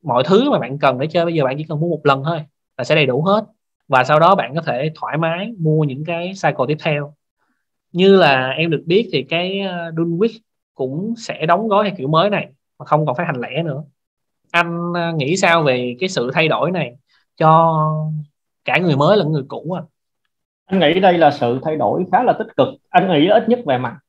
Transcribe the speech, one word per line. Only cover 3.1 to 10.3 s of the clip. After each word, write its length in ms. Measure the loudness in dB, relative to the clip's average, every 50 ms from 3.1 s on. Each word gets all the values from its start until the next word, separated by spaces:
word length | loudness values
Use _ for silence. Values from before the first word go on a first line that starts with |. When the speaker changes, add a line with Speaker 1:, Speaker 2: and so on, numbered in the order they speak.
| 0 0
Speaker 1:
hết. 240 | 0 0 0 0 -2 _ _ _ _ _ _ _ _
Và 160 | _ 2 2 4
sau 160 | 4 4 4
đó 160 | 6 4 4
bạn 200 | 2 0 -4 -6
có 60 | -6
thể 300 | -4 -4 -4 -4 -4 -6 -6
thoải 220 | -8 -10 -6 -4
mái 360 | -2 -2 -2 -2 -4 -8 -10 -8 -2
mua 240 | 0 0 2 2 0
những 220 | -2 -4 -6 -6
cái 200 | -6 -6 -6 -6 -8 -8 -2 -2
cycle 220 | -2 0 0 -2
tiếp 100 | -2 -4 -4 -2
theo. 300 | -4 -2 -2 -6 -10 _ _ _ _ _ _ _ _ _ _ _ _ _ _ _ _
Như 260 | -2 2 6 6 6
là 320 | 6 6 6 4 2 0 -2
em 200 | -2 -2 -2 -2
được 120 | -2 -4 -2
biết 240 | 0 0 0 0 0
thì 120 | -4 -4 -4
cái, 360 | -2 -4 -4 -4 -4 -6 -6
ờ, 320 | -6 -6 -8 -8 -10 -8
Dunwich 480 | -4 -4 -2 -2 0 0 -2 -2